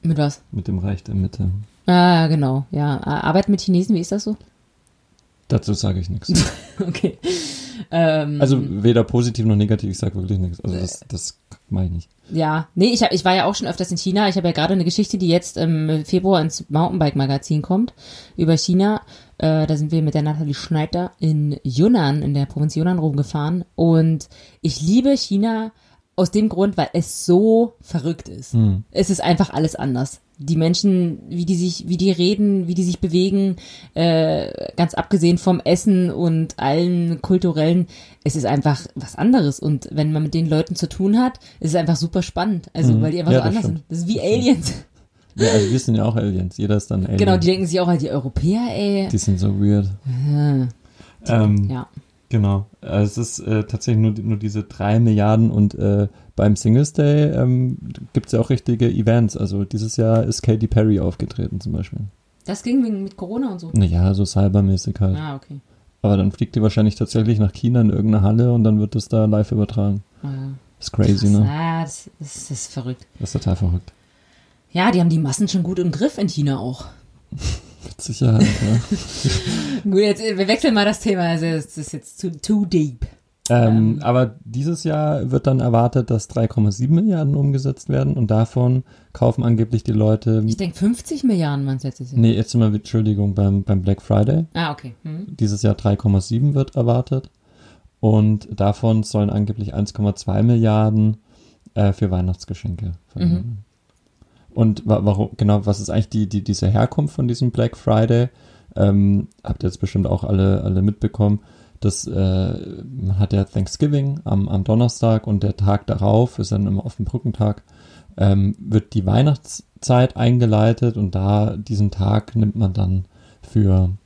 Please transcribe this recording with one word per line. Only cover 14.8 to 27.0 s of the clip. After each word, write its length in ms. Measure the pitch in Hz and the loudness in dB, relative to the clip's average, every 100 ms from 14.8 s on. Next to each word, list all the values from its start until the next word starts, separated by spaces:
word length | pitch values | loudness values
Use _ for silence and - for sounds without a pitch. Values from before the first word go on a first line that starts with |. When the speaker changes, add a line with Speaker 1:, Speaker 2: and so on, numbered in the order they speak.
Speaker 1:
Geschichte, 340 | 170 - 208 196 | 0 -2 -2 -2
die 120 | 180 | 2
jetzt 260 | 170 175 - | 0 0 -4
im 480 | 165 156 156 156 | -2 0 0 -2
Februar 380 | 151 185 185 185 | 0 -2 2 2
ins 240 | 156 - - | 0 -6 -4
Mountainbike-Magazin 920 | 147 170 180 151 139 135 139 - 151 | -2 0 0 0 0 -2 -2 -2 -4
kommt, 320 | - 185 240 _ - - - - | 0 -2 -2 _ -20 -20 -18 -2
über 220 | 165 160 | 0 2
China. 460 | - 185 202 214 - - _ _ | 2 2 2 -2 -8 -20 _ _
Äh, 300 | 156 156 156 | 0 0 0
da 100 | 151 | -2
sind 140 | 151 | -2
wir 80 | 160 | 0
mit 140 | 156 156 | 0 0
der 80 | |
Nathalie 300 | 151 151 156 | -2 -4 -4
Schneider 580 | 143 - 156 156 175 180 _ | -6 -4 -4 -2 -4 -6 _
in 380 | 160 156 147 143 | -2 0 -2 -4
Yunnan, 580 | 135 123 196 240 147 151 | -6 0 2 4 2 0
in 100 | 147 | -2
der 120 | 143 139 | -2 -4
Provinz 300 | - 151 156 | -2 -4 0
Yunnan 240 | 170 180 | -2 0
rumgefahren. 640 | 156 139 143 151 147 175 175 - | 0 -2 -4 -4 -4 -4 -6 -2
Und 520 | 165 160 160 160 - - - _ | 2 4 4 0 -6 -20 -20 _
ich 200 | 160 123 | -6 -4
liebe 340 | 160 220 262 277 | 2 2 4 0
China 560 | - 196 220 220 220 _ _ _ _ - | 0 -2 0 -2 -6 _ _ _ _ -2
aus 140 | 180 | 0
dem 180 | 208 214 | 2 0
Grund, 260 | 180 202 190 | 0 -2 0
weil 140 | 147 | -2
es 320 | 175 | -2